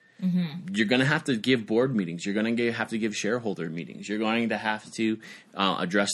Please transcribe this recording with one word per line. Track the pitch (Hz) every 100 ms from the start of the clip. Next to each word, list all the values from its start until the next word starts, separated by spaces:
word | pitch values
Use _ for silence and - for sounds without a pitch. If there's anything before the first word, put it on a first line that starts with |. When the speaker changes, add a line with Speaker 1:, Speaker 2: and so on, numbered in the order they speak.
| _ -
Speaker 1:
Mm-hmm. | 185 180 170 170 90
Speaker 2:
you're | 98 107
gonna | 123
have | 135 156
to | 156 120
give | 120 127
board | 104 110 131
meetings. | 117 87 85 101
You're |
gonna | 101 110 117
g-, | 120
have | 117 110
to | 113
give | 110
shareholder | 104 104 120 117 87 85
meetings. | 80 - - 98
You're | 107
going | 110 113 113
to | 107
have | 107 107 - -
to, | 113 110 - - -
uh, | - 98 -
address | 90 101 101